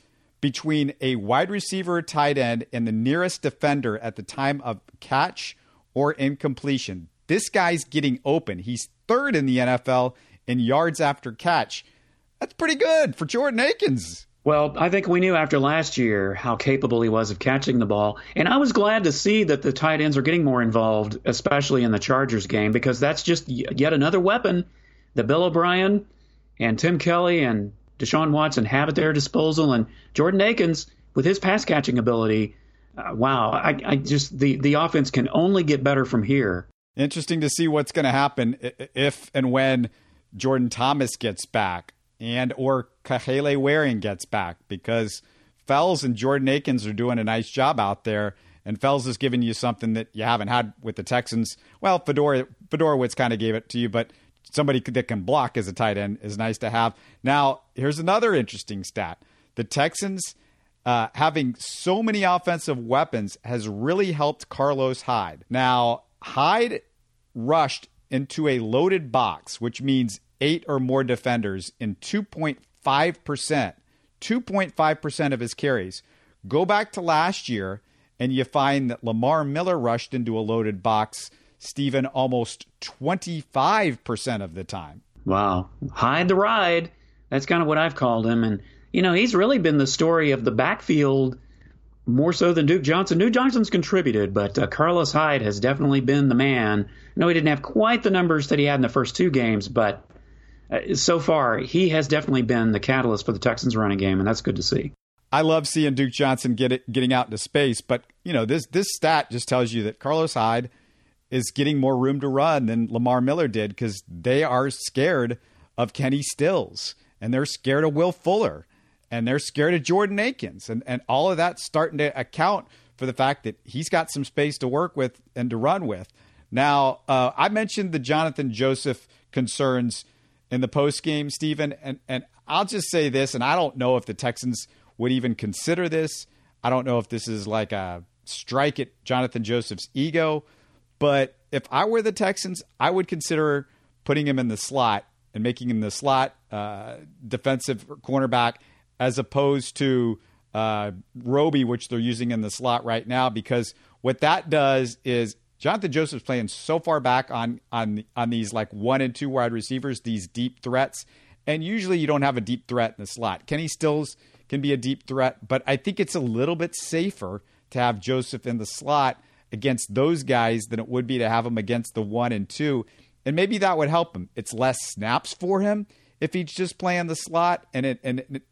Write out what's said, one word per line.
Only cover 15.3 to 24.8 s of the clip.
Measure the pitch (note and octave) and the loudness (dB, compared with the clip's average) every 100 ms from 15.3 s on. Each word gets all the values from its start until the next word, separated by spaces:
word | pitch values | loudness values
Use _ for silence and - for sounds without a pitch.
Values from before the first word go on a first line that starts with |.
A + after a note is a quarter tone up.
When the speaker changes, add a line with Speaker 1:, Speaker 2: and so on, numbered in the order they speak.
| E3+ | 2
Speaker 2:
after | D3+ D3 | 2 2
last | C#3 D#3+ D3+ - | 2 0 -2 0
year | A#2 G#2 G2 | 2 2 0
how | G2 B2 A2+ | -2 -4 -2
capable | C#3 C3+ C3 A#2 | 0 2 2 2
he | A2+ | 2
was | A2 G#2+ | 2 0
of | G2 | -2
catching | C3 C3+ C#3 B2 | 0 0 2 0
the | G#2 | 2
ball. | G#2 G#2 G#2+ - - | 2 0 -2 -8 -2
And | A3+ | 2
I | C4+ | 2
was | C#4 | 2
glad | G#3 G#3 A3 E3+ | 2 2 2 0
to | |
see | C#3+ G3 G#3+ E3+ | 0 2 2 4
that | C#3 | 2
the | C#3 | 0
tight | - D#3 D#3 | 0 0 2
ends | D3+ C#3 | 2 2
are | |
getting | C3 E3+ | 2 2
more | C#3+ B2+ | 2 2
involved, | A2+ A2+ A2 G#2+ G#2 A2 | 2 2 2 2 0 -4
especially | A#2+ A#2 - C#3+ C#3+ C3+ | -4 -2 0 0 2 2
in | A#2 | 2
the | G#2 | 0
Chargers | - C3 C3+ A2+ F#2+ | 2 0 2 -2 -2
game, | A2 G#2+ | 0 2
because | A#2+ C3 A#2 | 2 0 0
that's | C#3+ - | 0 0
just | - E3 - | -2 -2 -2
y-, | B2 - | -6 -4
yet | B2+ D3 | 0 2
another | D#3 D3+ F#3+ | 4 2 4
weapon | F3+ A#3 G3+ F3+ F3 - | 2 2 2 0 -4 -12